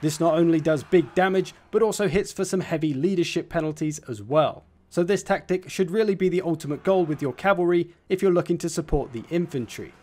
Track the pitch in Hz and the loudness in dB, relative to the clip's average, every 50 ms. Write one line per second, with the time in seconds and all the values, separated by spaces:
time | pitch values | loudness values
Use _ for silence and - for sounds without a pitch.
0 | - 156 151 - 165 170 156 160 170 170 165 160 151 165 160 147 - - - 180 | 0 -2 0 2 2 2 4 4 4 4 4 2 2 2 0 0 0 2 4 4
1 | 160 127 - - 180 190 185 190 180 151 - - _ _ - 214 220 214 202 - | 4 4 2 2 2 4 4 0 0 -2 -6 -20 _ _ 0 2 2 2 2 0
2 | 208 185 143 196 202 - - - 196 180 - 190 160 - 170 156 151 156 143 131 | -2 0 0 0 -2 -2 -4 -6 -4 -2 -2 -2 -2 -2 -2 -2 0 -2 -2 0
3 | 143 180 196 175 170 156 - 175 - - - 170 156 156 156 156 160 156 151 151 | 0 0 2 0 0 0 -2 -4 -6 -4 -4 -4 -2 -2 -4 -4 -4 -4 -6 -6
4 | - - 123 101 101 107 135 156 151 120 - - - _ _ _ _ _ - - | -8 -10 -10 -10 -8 0 2 2 2 2 0 -6 -16 _ _ _ _ _ -2 -2
5 | 175 170 202 185 190 - 196 - - - 180 185 185 - - - 190 170 170 220 | 0 2 0 -2 0 -2 -2 -2 -2 -2 -4 -4 -4 -8 -2 -2 -2 0 2 0
6 | 220 214 196 175 190 185 170 180 185 170 165 156 - 143 147 139 - - 190 185 | 2 2 2 2 0 0 0 0 0 -2 -4 -4 -4 -6 -8 -4 0 2 2 2
7 | 175 151 156 139 - 139 127 - - 190 196 175 180 175 175 175 170 - - _ | 2 0 -2 -2 -2 -4 -4 -2 0 0 2 2 2 2 2 2 0 -2 -8 _
8 | _ _ 190 185 - 190 175 175 165 - 180 160 - 170 160 - 160 - - 147 | _ _ -2 2 2 2 4 2 2 0 -2 -2 -2 -4 -4 -4 -2 0 0 0
9 | 127 - - 117 104 - 156 175 175 165 - 139 120 107 - - 104 - - - | 0 -2 -8 -10 -10 -4 -2 -2 -2 -2 -4 -6 -6 -6 -8 -12 -14 -14 -16 -20